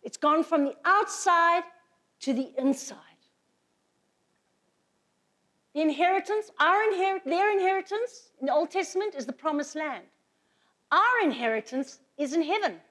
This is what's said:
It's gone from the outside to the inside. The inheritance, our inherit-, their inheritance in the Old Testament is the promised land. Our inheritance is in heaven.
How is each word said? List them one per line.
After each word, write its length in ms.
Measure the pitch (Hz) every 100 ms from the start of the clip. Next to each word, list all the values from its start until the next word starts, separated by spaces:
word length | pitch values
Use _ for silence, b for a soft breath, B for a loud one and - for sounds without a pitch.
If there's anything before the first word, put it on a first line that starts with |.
It's 160 | 240 -
gone 260 | 302 311
from 220 | 320 320 277
the 100 | - 339
outside 760 | 392 440 - - 339 339 339 349 - _ _ _ _
to 120 | -
the 180 | 247 262 -
inside. 400 | 262 277 - - - _ _ _ _ _ _ _ _ _ _ _ _ _ _ _ _ _ _ _ _ _ _ _ _ _ _ 294
The 60 |
inheritance, 720 | 311 285 349 381 381 427 427 -
our 240 | 302 392
inherit-, 420 | 440 381 381 381 -
their 260 | 339 415
inheritance 800 | 403 370 381 381 415 480 - - _
in 80 | 269
the 60 |
Old 180 | 302 320
Testament 440 | 370 330 370 415 285
is 100 | 233
the 80 |
promised 420 | 254 311 294 294 311
land. 300 | 311 240 - _ _ _ _ _ _ _ _
Our 300 | 320 453 494
inheritance 760 | 370 247 240 220 220 254 269 - _ -
is 160 | 285
in 100 | 311
heaven. 320 | 302 415 381 170 _